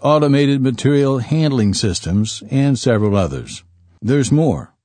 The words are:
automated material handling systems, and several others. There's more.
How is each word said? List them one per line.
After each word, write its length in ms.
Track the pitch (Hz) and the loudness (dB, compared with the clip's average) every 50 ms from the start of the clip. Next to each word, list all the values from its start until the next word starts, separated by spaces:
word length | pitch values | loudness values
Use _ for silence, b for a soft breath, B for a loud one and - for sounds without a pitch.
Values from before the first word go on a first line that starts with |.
| - | 0
automated 580 | 135 151 151 151 143 139 143 143 139 139 139 | 0 2 2 4 2 2 2 2 2 2 0
material 580 | 127 135 123 - - 135 143 143 139 135 135 131 | 0 -2 -2 0 0 2 2 2 2 2 0 -2
handling 560 | 117 - 151 160 156 151 139 123 107 101 95 | -2 -2 0 0 0 0 0 2 0 0 0
systems, 720 | - - 104 87 - - 80 90 104 107 110 - - - - | 0 -2 -4 -4 -4 -4 -2 -2 0 -2 -2 -6 -10 -10 -4
and 300 | 135 135 139 143 135 117 | -2 0 2 2 0 0
several 380 | - 131 117 107 104 104 101 | 0 0 0 2 2 2 2
others. 480 | 101 92 76 69 65 58 - - - - _ _ _ _ _ _ _ | 0 0 0 -4 -8 -10 -12 -16 -18 -20 _ _ _ _ _ _ _
There's 300 | - 104 135 147 131 101 | -4 0 0 0 2 2
more. 440 | 143 151 160 147 95 69 - - _ _ _ | 2 2 2 0 -2 -4 -6 -12 _ _ _